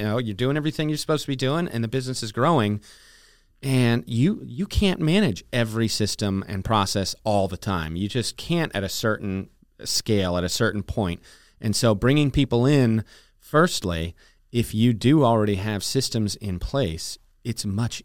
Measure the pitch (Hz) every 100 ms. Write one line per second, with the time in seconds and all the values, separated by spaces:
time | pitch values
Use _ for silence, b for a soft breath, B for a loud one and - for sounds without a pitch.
0 | 104 113 113 98 127 151 151 - 151 151
1 | - 151 - 131 131 156 180 117 113 131
2 | 127 131 117 - 143 160 104 104 b b
3 | b b b b b - 135 131 120 117
4 | - 117 156 220 127 120 196 - 196 175
5 | 156 190 185 92 - 127 113 113 110 -
6 | 104 - 104 98 95 101 - 107 95 101
7 | 95 - 110 101 95 92 104 92 78 85
8 | 101 127 - - - 170 156 101 95 -
9 | 113 107 104 95 90 _ _ - - -
10 | - 104 90 87 87 - 113 104 - -
11 | 92 87 b b b b 110 101 123 101
12 | 120 147 143 143 131 117 127 147 120 110
13 | - b b b - 147 175 - 92 82
14 | 85 - b b _ 120 113 107 120 110
15 | 123 156 123 113 104 98 104 104 - 135
16 | - 117 104 - 101 90 - 139 101 80
17 | - - _ _ 120 - 107 98 120 -